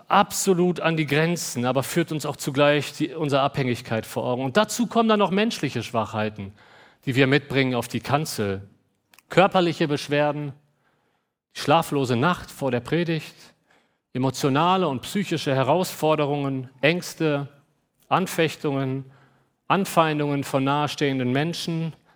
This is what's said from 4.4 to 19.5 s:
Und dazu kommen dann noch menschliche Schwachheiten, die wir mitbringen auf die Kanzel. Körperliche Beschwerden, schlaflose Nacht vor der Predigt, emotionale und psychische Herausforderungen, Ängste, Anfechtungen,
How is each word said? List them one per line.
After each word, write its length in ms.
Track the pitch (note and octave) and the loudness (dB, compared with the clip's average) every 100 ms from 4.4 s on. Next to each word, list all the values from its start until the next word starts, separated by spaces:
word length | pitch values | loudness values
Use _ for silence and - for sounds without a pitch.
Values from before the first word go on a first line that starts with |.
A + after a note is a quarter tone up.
Und 120 | C3+ B2 | 0 0
dazu 300 | G#3+ - A#3 | 0 0 0
kommen 220 | A3+ A3+ | 2 2
dann 100 | G#3+ | 4
noch 140 | G3 | 2
menschliche 500 | F#3+ A3 - C#3+ B2 | 2 0 -2 -4 -4
Schwachheiten, 720 | G#2+ A#2 G#2+ A2 G#2+ G#2+ G2 - - - - _ | -4 -2 -2 -2 -4 -6 -12 -14 -20 -20 -20 _
die 120 | - B2+ | -2 2
wir 100 | C3+ | 4
mitbringen 480 | C#3 C#3+ C3+ C3 | 4 2 0 0
auf 140 | B2 A#2 | 0 -4
die 100 | A#2 | -6
Kanzel. 720 | - C#3 D#3 - G2+ G2 G2+ _ _ _ _ _ - | -2 -2 -2 -4 -4 -4 -10 _ _ _ _ _ -2
Körperliche 600 | - F#3+ F#3+ E3+ D3+ D#3+ | 4 4 4 0 0 0
Beschwerden, 640 | C#3+ - D3 D3 D3 D3 C3+ _ _ _ _ _ _ _ _ _ | -2 -2 0 0 -2 -6 -10 _ _ _ _ _ _ _ _ _
schlaflose 600 | - - D#3+ E3 D3 B2 | -6 2 2 2 0 0
Nacht 340 | A#2+ D#3 F3 - | 2 2 0 -6
vor 220 | - C3+ | -6 -2
der 80 | A#2+ | -2
Predigt, 560 | A#2+ E3 E3+ D#3+ - - - _ _ _ _ _ _ | -2 -2 -2 -4 -6 -16 -20 _ _ _ _ _ _
emotionale 760 | B2+ C3 B2+ D3 C3+ F3 F#3+ E3+ | -2 -2 0 0 2 4 2 0
und 160 | B2+ | -2
psychische 500 | - G3+ F#3+ E3 - | -4 -4 -2 -2 0
Herausforderungen, 1160 | C3 C3 E3 F#3 - D#3 D3+ C#3+ D3 C#3 C3+ B2 - | 0 2 2 0 -2 0 2 0 -2 -2 -4 -8 -2
Ängste, 680 | C#3+ F3 - - D#3+ C#3+ C#3 - _ _ _ _ - | 0 0 -4 -2 0 0 -4 -14 _ _ _ _ -2
Anfechtungen, 960 | D3 F#3 - D#3 - D#3 C3+ C3+ C3+ C3+ - _ _ _ | 0 0 0 0 -2 -4 -2 -2 -4 -8 -18 _ _ _